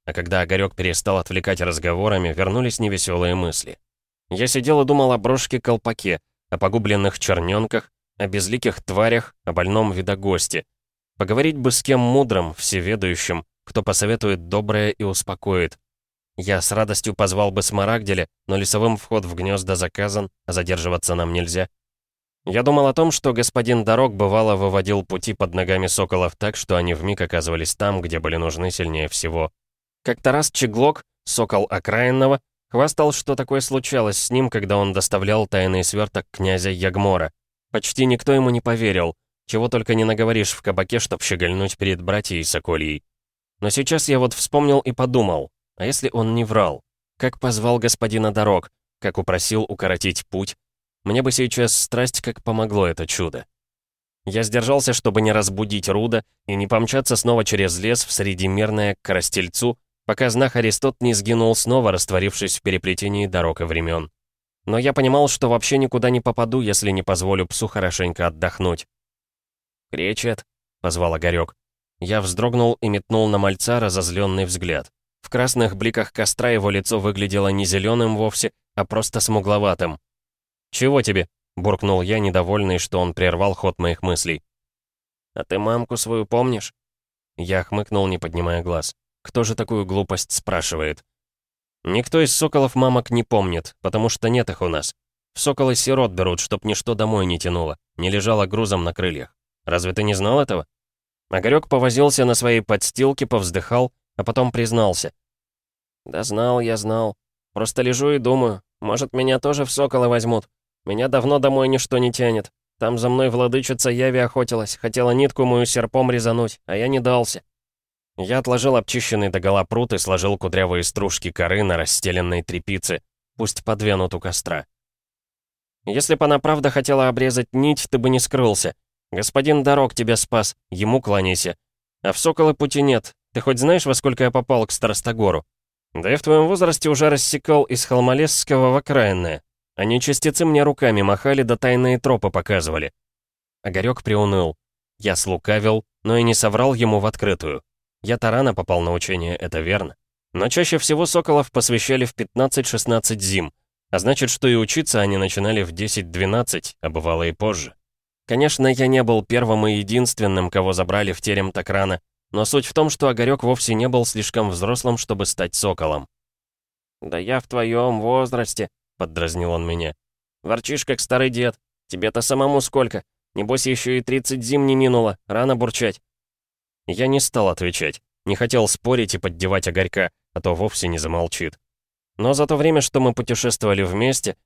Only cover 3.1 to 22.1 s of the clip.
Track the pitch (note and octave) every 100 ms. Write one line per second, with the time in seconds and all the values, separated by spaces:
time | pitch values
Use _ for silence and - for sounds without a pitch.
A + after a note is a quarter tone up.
3.1 | F2 F2 F2+ F2 - - - _ _ _
4.1 | _ - F#2 B2 C3+ B2+ D3+ C3+ C#3+ C3
5.1 | A#2+ A#2 C3 - B2+ - A#2 A#2 A2 G2
6.1 | E2 _ _ - E2+ F#2+ A2+ G#2 G2+ G2
7.1 | - - F2+ E2+ G2+ A2 A2+ - _ _
8.1 | - G2+ G2 F#2 B2 - - - F#2+ A2+
9.1 | A#2 - _ - E2+ F2+ G#2+ A2 F#2 F#2
10.1 | G2 G2 F2+ - D#2+ - _ _ _ _
11.1 | - F#2+ A2+ D#3 D3 B2+ - - B2+ A#2+
12.1 | C3+ C3 F#2+ E2 D2+ - F#2+ F2 G#2+ F#2+
13.1 | E2 - E2+ - _ - - G#2 G2 G#2
14.1 | A2+ G#2 F2+ E2+ G2+ G#2 G#2 G#2 - G2+
15.1 | F#2+ - F#2 G2+ F#2 E2+ - _ _ _
16.1 | _ _ - F#2 F#2+ - G#2 G#2+ G#2 A2
17.1 | G2+ G2 F#2+ G2+ F#2+ F#2 G#2 G2+ A2+ G2+
18.1 | F#2+ D#2+ _ - F#2+ G2 G#2+ A2+ G#2+ -
19.1 | A2 F2+ E2+ F#2 G2 F#2 F2+ F2+ - G2+
20.1 | G#2 G2 _ - F2+ F2 F2+ F2 F2 -
21.1 | F2 E2+ F2 E2+ F2+ F#2 _ _ _ _